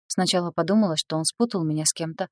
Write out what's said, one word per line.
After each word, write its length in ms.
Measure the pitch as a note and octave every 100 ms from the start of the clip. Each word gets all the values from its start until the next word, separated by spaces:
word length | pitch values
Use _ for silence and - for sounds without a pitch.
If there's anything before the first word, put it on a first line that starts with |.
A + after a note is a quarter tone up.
| -
Сначала 440 | - F3 F3+ F3
подумала, 440 | E3+ E3 G#3+ G3 D#3
что 200 | - D#3+
он 60 |
спутал 400 | D#3+ - A#3 F#3+
меня 200 | D#3+ D#3 D#3
с 80 |
кем-то, 360 | - D#3+ D#3+ F#3